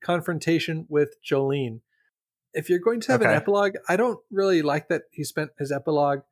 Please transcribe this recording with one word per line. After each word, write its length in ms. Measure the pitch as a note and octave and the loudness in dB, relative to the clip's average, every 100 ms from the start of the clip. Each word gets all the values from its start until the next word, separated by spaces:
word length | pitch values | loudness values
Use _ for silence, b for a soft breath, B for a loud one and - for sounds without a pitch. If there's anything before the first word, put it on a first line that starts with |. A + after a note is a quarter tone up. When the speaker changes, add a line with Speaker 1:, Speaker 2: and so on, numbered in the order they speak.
Speaker 1:
confrontation 840 | - F3 E3 E3 - E3 - D#3+ E3 | -2 -2 -2 -2 0 0 0 -6 -2
with 280 | D3 D3 - | 0 0 -2
Jolene. 580 | - C#3 C3+ C#3+ B2 A2+ - _ _ _ _ _ _ D#3+ | -2 0 2 0 -4 -8 -16 _ _ _ _ _ _ -6
If 140 | D#3 | 0
you're 80 | F3+ | 0
going 220 | A3+ A#3 | 2 0
to 100 | A3+ | 2
have 100 | B3 | 2
Speaker 2:
Okay. 100 | A3 | 4
Speaker 1:
an 60 | G#3+ | 2
epilogue, 380 | - G3+ G3+ G#3 - | 2 0 0 -2 -2
I 80 | F#3 | 0
don't 240 | B3 G3 _ | 0 -4 _
really 320 | G3 G3 F3 | -2 2 2
like 240 | D3 D3+ - | 2 -2 -2
that 160 | E3 - | -4 -6
he 140 | - | -12
spent 260 | D3 - D3+ - | -8 -6 -6 -6
his 140 | C#3 | -6
epilogue 480 | C#3 D#3+ D3 C#3+ C#3 - | -4 0 2 2 0 -6